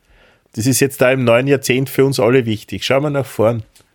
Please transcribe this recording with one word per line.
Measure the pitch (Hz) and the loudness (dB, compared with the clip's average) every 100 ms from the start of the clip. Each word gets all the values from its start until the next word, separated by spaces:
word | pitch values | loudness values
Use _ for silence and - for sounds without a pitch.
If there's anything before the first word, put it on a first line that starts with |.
| _ _ _ _ _ | _ _ _ _ _
Das | - 117 | -4 -2
ist | 127 | 0
jetzt | 135 - | 0 2
da | 127 | 0
im | 135 | 2
neuen | 120 117 139 | 2 2 2
Jahrzehnt | 139 - 127 135 | 0 0 -2 -2
für | - | 0
uns | 135 135 | 0 2
alle | 113 131 117 | 2 2 0
wichtig. | 107 - 95 | -4 -8 -10
Schauen | - 135 | -2 -2
wir | 147 | -2
nach | 139 127 | -4 -6
vorn, | - 107 117 - _ _ | -2 0 0 -8 _ _